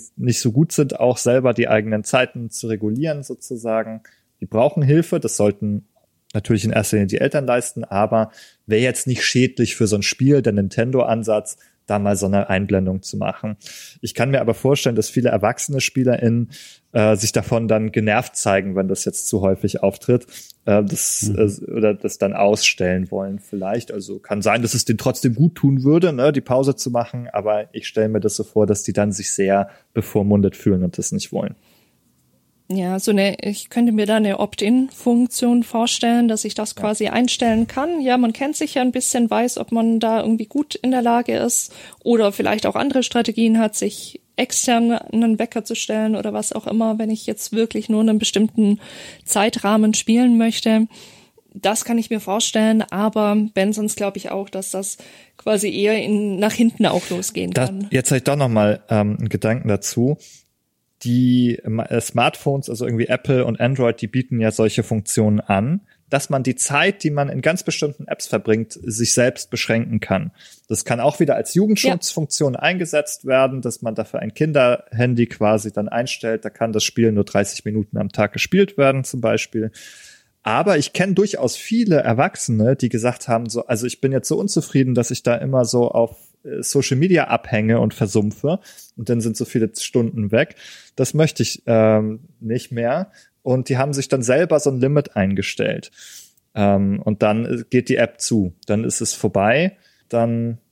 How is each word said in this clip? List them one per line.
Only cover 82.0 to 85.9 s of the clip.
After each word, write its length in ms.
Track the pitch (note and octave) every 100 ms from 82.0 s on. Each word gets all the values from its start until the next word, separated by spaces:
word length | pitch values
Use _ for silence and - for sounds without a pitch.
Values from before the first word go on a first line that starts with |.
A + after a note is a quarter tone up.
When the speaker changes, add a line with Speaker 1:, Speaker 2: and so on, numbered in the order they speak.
| A2+ A#2 E3 - - A2+ A2
Speaker 1:
die 140 | C#3 B2
gesagt 400 | A#2 A#2+ A#2+ -
haben, 200 | A2+ A#2
so, 180 | A#2 -
also 200 | A2 A#2+
ich 140 | -
bin 100 | C3+
jetzt 140 | C3 -
so 80 | D#3
unzufrieden, 560 | G3+ - - C#3 C3
dass 160 | B2 A#2
ich 100 | B2
da 140 | - A#2+
immer 280 | C3+ C3 A#2+
so 240 | B2 A#2